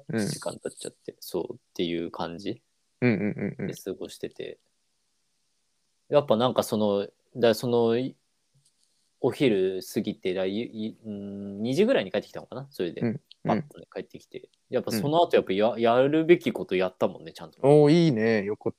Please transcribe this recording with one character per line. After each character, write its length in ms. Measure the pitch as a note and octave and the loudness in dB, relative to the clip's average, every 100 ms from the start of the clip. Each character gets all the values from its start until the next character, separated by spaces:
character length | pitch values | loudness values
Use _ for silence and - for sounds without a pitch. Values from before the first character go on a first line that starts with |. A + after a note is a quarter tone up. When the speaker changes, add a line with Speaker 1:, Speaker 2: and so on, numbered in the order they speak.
| - | -8
Speaker 1:
う 80 | A2+ | -4
ん。 100 | G2+ | -4
Speaker 2:
時 140 | - | -6
間 180 | - - | -8 -10
経 100 | - | -12
っ 40 | |
ち 140 | - - | -12 -16
ゃ 40 | |
っ 20 | |
て、 240 | _ - - | _ -18 -16
そ 200 | - F2 | -8 -6
う 140 | - | -6
っ 40 | - _ | -10 _
て 100 | - | -6
い 200 | F2 E2+ | -4 -2
う 60 | E2+ | -6
感 280 | - E2+ E2+ | -6 -8 -8
じ 240 | G2 A#2 _ _ _ _ | -10 -10 _ _ _ _
Speaker 1:
う 60 | B2 | 0
ん 60 | |
う 20 | G#2 | 0
ん 40 | |
う 40 | G#2 - | -2 -4
ん 120 | G2+ - | -6 -6
う 60 | |
ん。 20 | G2 | -10
Speaker 2:
で 80 | |
過 180 | E2+ - | -8 -10
ご 160 | F#2 F2+ | -10 -12
し 100 | - | -12
て 100 | - | -14
て。 300 | _ E2+ - _ _ _ _ _ _ _ _ _ _ _ _ _ _ _ | _ -16 -16 _ _ _ _ _ _ _ _ _ _ _ _ _ _ _
や 120 | C#3+ | 2
っ 60 | C#3 | 4
ぱ 100 | A2 | 2
な 120 | B2 | 4
ん 60 | |
か 80 | A2 | 2
そ 140 | G#2 A2 | 0 0
の、 320 | G#2+ G2+ G2+ _ _ C3 | 2 0 -2 _ _ 2
だ-、 180 | A#2 | 2
そ 120 | A2 B2+ | 4 2
の、 300 | A#2+ A#2 A#2 | 2 4 2
い-、 200 | C3 - _ _ _ _ _ _ _ _ _ _ | -2 -8 _ _ _ _ _ _ _ _ _ _
お 120 | C3+ | -2
昼 480 | - C#3 G2+ F#2+ F#2 - | 2 2 4 2 -2 -6
過 80 | - | -6
ぎ 160 | G#2+ G2 | -4 -4
て、 180 | G2 | -4
だ-、 100 | F#2 F#2+ | -2 -2
い-、 60 | |
い-、 440 | G2+ A#2+ A2 A2 - | -4 -6 -8 -10 -10
う 60 | A2 | -12
ん、 520 | G2+ G2+ G2 G2+ G2 | -10 -10 -10 -10 -6
二 120 | A2+ | -4
時 100 | C#3 | 2
ぐ 100 | G#3+ | 2
ら 60 | B3 | 2
い 40 | |
に 80 | G2+ | 0
帰 60 | G#2+ | -4
っ 20 | |
て 60 | - | -6
き 40 | |
た 80 | - | -14
の 60 | D#2 | -12
か 80 | |
な、 120 | A2+ C#3 | -14 -14
そ 120 | - | -6
れ 100 | F2 | -6
で。 80 | - | -2
Speaker 1:
う 60 | A#2 | -4
ん。 140 | A2 _ - | -4 _ -12
Speaker 2:
パ 120 | - | -4
ッ 140 | F#2+ - | -4 -4
と 100 | - | -16
ね、 80 | - | -14
Speaker 1:
う 60 | G2+ | -14
ん。 20 | |
Speaker 2:
帰 40 | F#2 | -14
っ 20 | |
て 100 | - | -16
き 80 | _ | _
て。 220 | - - _ _ | -18 -18 _ _
や 100 | B2 | -4
っ 20 | |
ぱ 80 | - | -2
そ 180 | A2+ C#3 | -4 0
の 140 | D#3+ | 2
後 140 | E3+ A2+ | 4 2
や 60 | |
っ 20 | |
ぱ 80 | F#2+ | 2
や-、 180 | F#2+ G#2+ | 2 2
Speaker 1:
う 40 | A2+ | 2
ん。 40 | |
Speaker 2:
や 200 | A#2 A#2+ | 2 4
る 240 | C3+ D#3 | 4 2
べ 140 | D#3+ E3+ | 4 4
き 140 | - | 4
こ 120 | A2 | -6
と 120 | F#2 F#2 | -2 0
や 120 | F#2 | 0
っ 80 | - | 0
た 120 | A2 | -4
も 100 | E2 | -4
ん 40 | |
ね、 80 | D#2+ | -16
ち 80 | - | -18
ゃ 60 | E2 | -20
ん 40 | |
と。 80 | _ | _
Speaker 1:
お 280 | C3+ D3 D3 | 4 6 8
ー、 20 | |
い 160 | E3+ E3 | 6 4
い 40 | |
ね。 320 | A#2 A2 A2+ | 4 2 2
よ 120 | G2 G#2+ | 0 -4
か 140 | |
っ 40 | - | -6